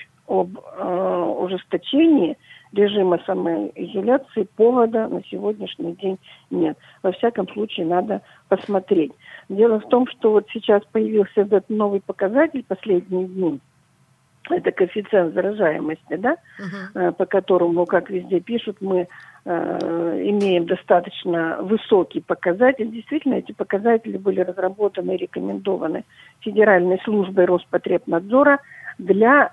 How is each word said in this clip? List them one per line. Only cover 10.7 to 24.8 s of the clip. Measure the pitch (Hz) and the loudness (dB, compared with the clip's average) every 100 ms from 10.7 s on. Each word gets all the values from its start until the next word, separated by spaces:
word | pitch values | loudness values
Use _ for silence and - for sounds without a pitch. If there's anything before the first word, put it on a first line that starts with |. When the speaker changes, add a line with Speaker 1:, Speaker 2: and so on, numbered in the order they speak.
| 202 - | 2 2
Speaker 1:
появился | 226 220 214 196 214 | -4 0 0 0 0
этот | 202 202 - | 2 0 0
новый | 214 208 196 | -2 0 -2
показатель | - - 196 254 320 269 | -6 -4 0 2 0 -2
последние | - 190 220 180 180 185 185 | -6 -8 0 0 0 -4 -4
дни. | 185 170 139 _ _ _ _ _ _ _ _ - | -2 -2 -4 _ _ _ _ _ _ _ _ -4
Это | 359 - | -2 -2
коэффициент | - 180 214 202 202 165 | 0 -2 -2 0 2 2
заражаемости, | 196 185 208 165 147 151 160 - 165 | 0 -2 0 0 0 -4 -8 -8 -4
да? | 240 339 _ - | -2 -4 _ -14
Speaker 2:
Мгм. | 196 196 190 | -12 -12 -10
Speaker 1:
Э, | - 175 | -4 -4
по | 170 185 | -2 0
которому, | 196 185 185 170 170 175 | 0 2 2 2 0 2
как | 180 175 | 0 -2
везде | 185 185 180 | -8 -2 -4
пишут, | 180 233 220 196 | -2 -6 -6 -8
мы, | 190 180 175 - - - | -2 -2 -2 -10 -20 -16
э, | 185 170 - 175 175 165 170 - | -6 -4 -4 -4 -4 -2 -2 -2
имеем | 202 208 202 175 170 | 0 0 2 2 0
достаточно | 180 - 180 185 - 185 170 165 - | -4 2 2 2 -10 -4 -2 -2 -4
высокий | 185 220 - 196 165 - | -2 -2 2 2 2 -6
показатель. | - 170 180 185 254 269 220 | -6 -4 -2 2 2 2 -6
Действительно, | 226 - 294 269 | -8 -6 -4 -2
эти | 196 - | -2 -4
показатели | - 196 196 233 226 220 196 | -10 -4 -2 2 0 -2 -4
были | 196 190 | -2 -2
разработаны | 180 185 185 196 | -2 -2 -6 -2